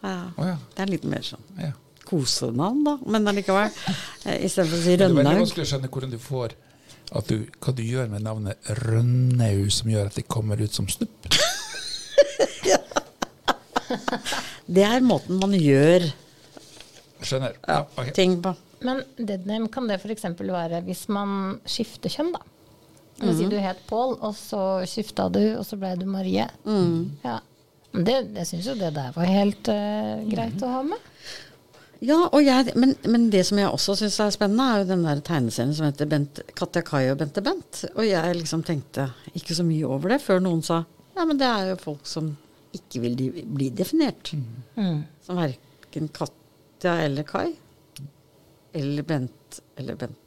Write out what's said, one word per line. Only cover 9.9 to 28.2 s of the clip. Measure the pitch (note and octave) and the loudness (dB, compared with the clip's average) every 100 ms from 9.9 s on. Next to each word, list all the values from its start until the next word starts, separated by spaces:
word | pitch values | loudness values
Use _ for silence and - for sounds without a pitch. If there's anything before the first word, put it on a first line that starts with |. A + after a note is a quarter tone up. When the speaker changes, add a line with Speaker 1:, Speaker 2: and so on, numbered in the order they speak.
Speaker 2:
gjør | A2 G2+ | 0 0
at | |
det | - - | -4 -4
kommer | A#2 G#2+ G#2 | -2 0 -2
ut | G#2+ | -2
som | - G2+ | -2 -4
Snupp. | - A#3 - - | -4 -6 -8 0
Speaker 1:
<laughs> | - D#5+ G5 A5 A5+ - - - - C#5+ - - - | 2 2 -2 -10 -12 -10 -12 0 4 4 4 -2 0
Ja. | - F#4+ - - - _ - - - - - - - A#3+ - B3 - - - - - | 2 2 2 -6 -6 _ -10 -6 -2 -2 -2 -6 -4 -6 -4 -6 -4 -6 -8 -14 2
Det | F3 G3+ | 4 6
er | B3 | 6
måten | B3+ E3+ - F#3 | 6 4 2 0
man | F#3+ | 2
gjør | G3 D3 C3+ D3+ F3+ E3+ - - - - - - - - - _ _ | 4 6 8 8 6 4 -4 -16 -20 -20 -20 -20 -20 -20 -20 _ _
Speaker 2:
Skjønner. | - C3 C3 - - | -4 -2 -2 -6 0
Speaker 1:
ja, | |
Speaker 2:
Ja, | D3 D3 - | 0 0 -6
ok. | B2 | -4
Speaker 1:
ting | - F#3 F3 | 2 4 4
på. | F#3 F3 _ - | 0 -6 _ -8
Speaker 3:
Men | B3 C4 - - | -4 -4 -6 -8
dead | A3 F#3+ F#3 | -6 -6 -4
name, | G#3+ A3+ | -4 -4
kan | B3 A#3+ | -4 -4
det | G3 | -4
for | G3+ | -6
eksempel | G#3+ F#3+ F3 G3 | -6 -6 -6 -4
være | F3+ E3 E3+ | -2 -2 -4
hvis | F3+ F3+ - | -6 -8 -4
man | G3+ G3+ G3 F#3+ G3+ - | -4 -2 -2 -4 -6 -8
skifter | - A3+ - - | -6 -6 -6 -8
kjønn, | - D#4+ | -4 -4
da? | E4+ - _ - - _ - _ - | -4 -12 _ -20 -20 _ -20 _ -4
La | G3 | -2
oss | D#3+ | 0
si | |
Speaker 1:
Mhm. | F#3 | 0
Speaker 3:
du | G#3 | 0
het | G3 F#3 - | -2 -6 -4
Pål, | A3 C4 B3 | -2 0 -2
og | G#3+ | -6
så | G#3 - G#3+ F#3+ F#3+ F#3 | -8 -8 -4 -2 -2 -4
skifta | - G3+ - F#3 | -6 -6 -2 0
du, | F#3+ G#3 A3 | 2 2 0
og | - | -6
så | G#3 | -6
ble | F#3+ F3+ | -6 -4
du | F#3+ | -4
Marie. | F#3+ F#3+ F#3+ A3+ - | -4 -2 0 -2 -6
Speaker 1:
Mm. | - G#3+ F3 E3 F3+ C#3+ | -2 2 4 2 -2 -6
Speaker 3:
Ja. | B3 - _ _ _ _ _ | -8 -8 _ _ _ _ _
Men | G#3 | -2
det, | F3 C4 | 2 2